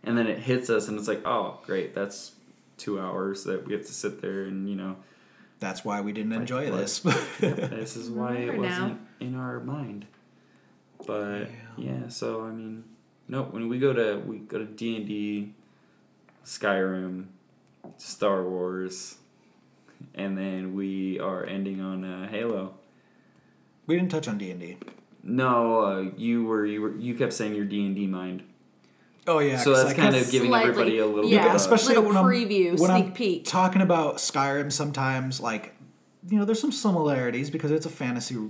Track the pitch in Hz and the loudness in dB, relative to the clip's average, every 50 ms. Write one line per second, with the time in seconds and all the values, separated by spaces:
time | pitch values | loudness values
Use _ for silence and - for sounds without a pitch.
0 | - 113 117 117 117 113 101 - - 127 127 123 - - 113 107 101 - 107 107 | -2 0 0 0 2 0 -2 -4 -2 0 0 0 2 0 0 0 0 -2 -6 -6
1 | 104 113 104 - - - 120 113 98 87 - - - - 92 95 87 - - - | -4 -4 -4 -4 -2 -2 -2 -2 -2 -4 -8 -12 -8 -4 -4 -4 -4 -4 -4 -6
2 | 98 101 - - - - - _ _ _ _ _ _ _ _ - - - 101 95 | -6 -6 -6 -12 -16 -16 -18 _ _ _ _ _ _ _ _ -12 -6 -6 -4 -4
3 | 95 92 95 95 95 98 98 98 - 98 95 92 - - 104 101 - - - - | -4 -6 -4 -4 -4 -4 -4 -6 -4 -4 -4 -4 -4 -4 -6 -6 -6 -8 -12 -6
4 | - 104 - - - 95 95 98 98 95 95 95 98 101 101 95 92 95 95 92 | -6 -6 -6 -6 -8 -6 -6 -6 -6 -6 -6 -6 -6 -6 -6 -6 -6 -8 -10 -10
5 | - _ _ _ _ _ _ _ - _ _ _ - 98 95 - - 110 101 101 | -16 _ _ _ _ _ _ _ -20 _ _ _ -8 -8 -8 -8 -6 -6 -4 -4
6 | 101 104 101 110 107 110 113 113 120 120 127 127 147 143 - - - - - - | -4 -4 -4 -4 -4 -4 -4 -4 -4 -4 -4 -4 -2 -2 -2 -2 -2 -2 -4 -2
7 | - 175 - - - - - - - 180 - - - - 123 113 113 110 - 120 | 0 2 2 2 -2 -6 -2 0 0 0 0 -2 -4 -6 -6 -6 -8 -8 -10 -10
8 | 110 113 113 - - 123 120 123 123 120 - 104 - 180 180 180 185 - - - | -10 -8 -6 -4 -4 -4 -2 -4 -4 -4 -2 -2 -2 -2 -2 -2 -4 -4 -4 -8
9 | - - - _ 107 127 127 127 127 127 123 123 - 127 139 151 139 110 101 104 | -14 -20 -14 _ -8 -8 -6 -6 -6 -6 -8 -8 -8 -8 -6 -6 -8 -8 -10 -12
10 | 101 - _ _ _ _ _ _ _ _ _ _ _ _ _ _ _ _ _ _ | -14 -18 _ _ _ _ _ _ _ _ _ _ _ _ _ _ _ _ _ _
11 | - - 104 104 101 101 101 104 104 - - - - - - - 127 131 131 127 | -10 -8 -6 -4 -4 -4 -6 -6 -8 -10 -12 -16 -18 -16 -12 -10 -8 -6 -6 -6
12 | - 117 120 - 120 113 113 113 110 110 110 113 113 110 110 110 113 110 - _ | -8 -10 -10 -6 -6 -6 -4 -6 -6 -8 -10 -10 -10 -12 -12 -14 -16 -20 -20 _
13 | _ _ _ _ _ - 123 135 131 - - 117 117 113 123 127 135 139 127 117 | _ _ _ _ _ -8 -6 -6 -6 -6 -6 -6 -4 -4 -2 2 2 2 4 4
14 | 113 107 101 104 - - 110 101 104 - - 107 110 107 107 107 117 113 117 110 | 2 2 0 -2 -4 -8 -10 -10 -10 -8 -8 -8 -8 -8 -10 -8 -6 -6 -4 -4
15 | 104 101 107 104 104 104 104 104 104 104 - _ _ _ _ _ _ _ _ _ | -6 -6 -6 -4 -4 -4 -4 -4 -6 -8 -12 _ _ _ _ _ _ _ _ _
16 | _ _ _ _ _ _ _ _ _ - - - - 104 98 95 95 95 92 92 | _ _ _ _ _ _ _ _ _ -16 -12 -2 0 2 2 2 2 0 -2 -4
17 | 92 92 92 92 92 92 - _ _ _ _ _ _ _ _ _ - - - _ | -6 -6 -8 -10 -12 -14 -18 _ _ _ _ _ _ _ _ _ -20 -20 -20 _
18 | - - - - 104 104 98 95 92 90 92 90 90 90 92 92 92 92 92 - | -16 -16 -8 0 2 2 2 2 0 -2 -2 -2 -2 -2 -4 -4 -6 -6 -8 -10
19 | - - - - _ _ _ _ _ _ _ _ _ _ _ _ _ _ _ _ | -12 -14 -16 -20 _ _ _ _ _ _ _ _ _ _ _ _ _ _ _ _
20 | - - _ - 98 98 95 95 95 95 95 95 92 92 95 98 98 95 95 95 | -20 -18 _ -8 -6 -4 -4 -4 -4 -4 -4 -4 -6 -6 -4 -4 -4 -2 -2 -2
21 | 95 95 92 87 - 95 92 92 - - 92 98 98 98 95 95 95 95 95 92 | -2 -2 -2 -2 -2 -4 -4 -4 -4 -4 -4 -4 -4 -4 -4 -4 -4 -6 -6 -6
22 | 92 92 90 90 92 101 110 104 117 117 110 95 95 95 - - - _ _ _ | -6 -8 -8 -10 -10 -6 -6 -4 -2 -2 -2 -2 -4 -8 -12 -16 -20 _ _ _
23 | _ _ _ _ _ _ _ _ _ _ _ _ _ _ _ _ _ - 160 180 | _ _ _ _ _ _ _ _ _ _ _ _ _ _ _ _ _ 0 0 2
24 | 185 175 - 160 151 127 107 104 101 92 90 87 87 85 92 - - - - - | 2 0 0 -2 -2 -2 -6 -6 -6 -8 -10 -10 -12 -14 -14 -16 -18 -20 -20 -20
25 | _ _ _ _ - - 117 127 131 127 123 120 117 113 113 113 107 98 98 95 | _ _ _ _ -6 -2 0 2 4 4 4 4 4 6 4 4 4 4 2 0
26 | 95 92 92 95 113 117 117 117 117 113 113 107 104 104 104 104 107 110 107 107 | -2 -4 -6 -4 -2 0 2 2 2 2 2 2 2 0 0 -2 -2 -4 -4 -4
27 | 117 123 117 - 127 117 - - 113 107 107 104 104 101 101 104 101 98 98 98 | -6 -6 0 0 0 0 0 -2 -2 -2 -2 -2 -2 -2 -2 -2 0 0 0 -2
28 | 101 95 95 90 92 92 90 95 - - - _ _ _ _ _ _ _ _ _ | -2 -2 -2 -4 -4 -6 -8 -8 -10 -16 -20 _ _ _ _ _ _ _ _ _
29 | _ _ _ _ _ - 165 156 147 143 135 127 - 143 135 131 127 - 135 - | _ _ _ _ _ 2 4 4 4 4 2 4 4 6 6 8 6 6 4 6
30 | 208 - 135 127 123 - - 131 120 123 123 117 117 120 117 - 113 113 110 110 | 6 6 6 6 4 4 4 4 4 6 4 4 4 4 4 4 2 4 4 4
31 | 110 107 - 208 214 220 - 202 180 - 185 202 - - 233 220 - 262 233 226 | 2 2 2 2 4 6 6 8 8 8 6 6 6 6 6 6 8 6 6 6
32 | 214 208 202 190 185 185 190 240 240 196 208 196 185 175 175 160 170 175 185 185 | 6 6 6 6 6 6 6 4 2 2 4 4 4 4 6 6 6 8 8 6
33 | 185 185 - - 240 202 175 - - - - 180 185 214 185 196 190 170 175 165 | 4 2 0 -2 0 0 0 0 -2 -2 2 4 4 4 6 4 6 6 4 4
34 | 156 147 139 - - - - 143 135 139 139 143 143 139 143 - 151 147 143 135 | 4 0 -2 -2 -4 -2 0 0 0 2 0 0 -2 -2 -2 -2 -2 -2 -2 0
35 | 135 131 131 131 131 131 131 - - 117 110 104 - - - _ - - _ _ | 0 0 0 0 -2 -2 -4 -4 -4 -4 -4 -4 -6 -10 -18 _ -20 -20 _ _
36 | _ _ _ _ - 180 208 208 202 202 226 220 - 302 - - - 214 185 170 | _ _ _ _ -6 0 2 2 4 2 2 2 2 0 -2 0 2 2 2 4
37 | 156 147 139 127 127 120 117 123 139 147 143 156 156 147 151 156 156 165 160 - | 2 2 2 2 0 0 -2 -2 -4 -2 -4 -2 0 2 2 2 0 -4 -8 -4
38 | 139 123 123 120 113 - 131 113 107 | -4 -2 -2 -4 -4 -6 -6 -6 -6